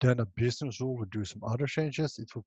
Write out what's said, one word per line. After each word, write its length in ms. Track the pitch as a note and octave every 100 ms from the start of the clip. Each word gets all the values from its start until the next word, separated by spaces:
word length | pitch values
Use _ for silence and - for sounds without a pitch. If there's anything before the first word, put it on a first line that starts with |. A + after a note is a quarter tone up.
then 180 | B2+ A#2+
a 60 | G2+
business 560 | - A#2+ - C#3+ -
rule 160 | C3 B2
would 140 | G2
do 120 | G#2+
some 180 | G2 G#2
other 240 | A2 A#2+ C#3
changes, 540 | - D#3 C3+ D3 -
it 160 | A#2
will 80 | B2